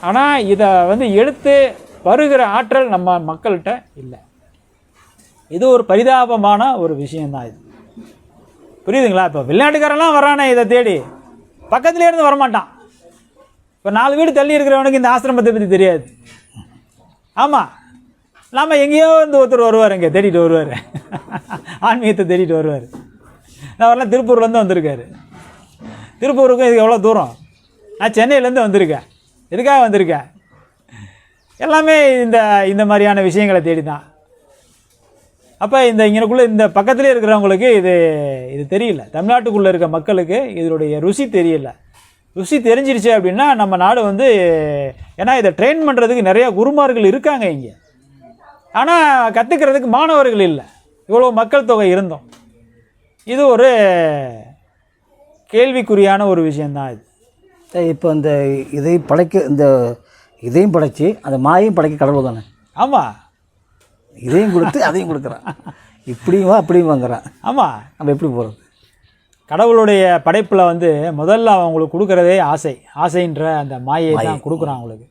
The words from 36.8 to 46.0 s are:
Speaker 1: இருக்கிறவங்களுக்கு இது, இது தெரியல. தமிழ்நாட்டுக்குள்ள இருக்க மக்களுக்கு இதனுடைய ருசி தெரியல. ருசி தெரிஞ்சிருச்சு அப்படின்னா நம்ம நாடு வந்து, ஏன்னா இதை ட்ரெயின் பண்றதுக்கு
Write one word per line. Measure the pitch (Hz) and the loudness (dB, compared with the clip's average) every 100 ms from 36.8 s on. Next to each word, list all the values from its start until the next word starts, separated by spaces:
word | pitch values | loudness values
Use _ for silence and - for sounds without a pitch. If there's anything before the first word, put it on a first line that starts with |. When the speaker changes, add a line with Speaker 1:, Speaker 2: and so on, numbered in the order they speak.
| 202 254 277 | 0 2 2
Speaker 1:
இருக்கிறவங்களுக்கு | 247 214 214 196 190 247 220 | 2 2 2 2 2 2 2
இது, | 185 180 165 151 143 135 127 | 2 2 2 0 -6 -8 -10
இது | 139 143 | -12 -6
தெரியல. | 190 233 165 117 | -4 -2 -6 -6
தமிழ்நாட்டுக்குள்ள | 151 190 247 240 208 190 | -8 -2 -2 0 0 0
இருக்க | 180 165 165 | 0 -2 -4
மக்களுக்கு | 156 190 165 202 262 185 | -2 -2 -2 -4 -6 -6
இதனுடைய | 165 160 156 151 165 | -4 -4 -4 -4 -4
ருசி | 202 269 208 | -4 -2 0
தெரியல. | 170 160 135 - _ _ _ _ _ - | 0 -2 -6 -16 _ _ _ _ _ -12
ருசி | 185 294 233 | -4 -2 2
தெரிஞ்சிருச்சு | 233 277 247 208 220 | 0 0 -2 0 0
அப்படின்னா | 180 185 285 254 | 0 0 0 0
நம்ம | 202 185 | 0 0
நாடு | 180 247 208 | 0 2 0
வந்து, | 196 262 214 180 160 151 147 139 - - - | 0 2 2 2 0 -2 -4 -8 -12 -20 -8
ஏன்னா | 202 262 | -2 0
இதை | 202 170 | 0 0
ட்ரெயின் | 226 320 311 | 0 0 0
பண்றதுக்கு | 254 | 0